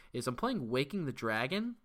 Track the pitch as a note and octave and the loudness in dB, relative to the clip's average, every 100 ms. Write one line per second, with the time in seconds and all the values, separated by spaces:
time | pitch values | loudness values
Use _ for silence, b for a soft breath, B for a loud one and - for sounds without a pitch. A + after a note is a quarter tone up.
0 | B B2 B2 A#2+ A#3+ A#3 A#2 B2 C#3+ G3+ | B -4 -2 0 0 0 0 2 2 0
1 | D3 B2 A#2 G#2+ B2+ F#3+ A#3 A#3+ | -2 -2 0 2 2 0 -2 -6